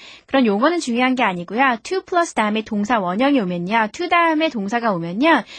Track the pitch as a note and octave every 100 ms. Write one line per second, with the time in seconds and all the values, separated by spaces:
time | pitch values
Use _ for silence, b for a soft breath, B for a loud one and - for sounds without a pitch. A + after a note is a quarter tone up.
0 | B B B C#4 A#3 G3+ C#4 F4 C#4+ A#3
1 | B3+ B3+ A3+ F3+ F3 A3+ C4+ A#3 - F#4+
2 | F#4 F4+ E4+ - G#3+ G#3+ G#3+ G#3 G#3 A#3+
3 | F3+ F#3 C4+ C#4 F#3 F3 F3 A#3 G#3+ -
4 | E4+ F4 E4+ D#4 D#4+ A#3+ G3 A#3 A#3 F#3
5 | E3+ F#3 D#4 D4 -